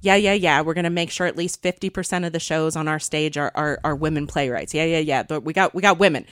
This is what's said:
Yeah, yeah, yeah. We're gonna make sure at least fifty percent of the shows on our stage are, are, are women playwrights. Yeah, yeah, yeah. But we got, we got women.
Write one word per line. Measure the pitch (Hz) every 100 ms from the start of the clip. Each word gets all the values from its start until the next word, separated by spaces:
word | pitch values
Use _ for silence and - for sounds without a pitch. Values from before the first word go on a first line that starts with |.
Yeah, | 190 196
yeah, | 202
yeah. | 202 175 143
We're | 156
gonna | 165 170
make | 170 170
sure | - 180
at | -
least | 170 -
fifty | 180 180 190
percent | 185 180 180
of | 175
the | 165
shows | - 160 160 160
on | 156
our | 156
stage | - 156 156 147
are, | 143
are, | - 151 143
are | 151 143
women | 156 156 147
playwrights. | - 135 117 -
Yeah, | 151
yeah, | 165 165
yeah. | 151 131
But | - 151
we | 123
got, | 160 185
we | 180
got | 202 175
women. | 196 135 -